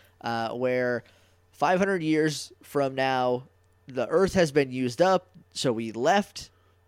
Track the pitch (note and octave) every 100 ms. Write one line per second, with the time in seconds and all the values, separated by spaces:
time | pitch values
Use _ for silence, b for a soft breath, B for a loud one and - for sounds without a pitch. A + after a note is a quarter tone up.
0 | b b A2+ A#2 A2+ A#2 B2+ B2+ B2 A#2+
1 | - b b b _ - D3 F3+ G3 F#3+
2 | D#3 D#3 D#3 C#3 - - - C#3+ C3+ C3+
3 | C3 C3 B2+ B2 C3 _ _ _ - B2+
4 | A2+ D#3+ F#3+ F#3+ E3 C#3+ C3+ B2+ B2 A#2
5 | F3+ F#3 - - _ - C#3 A2+ A2+ A2
6 | C#3 G3 G3 - - _ _ _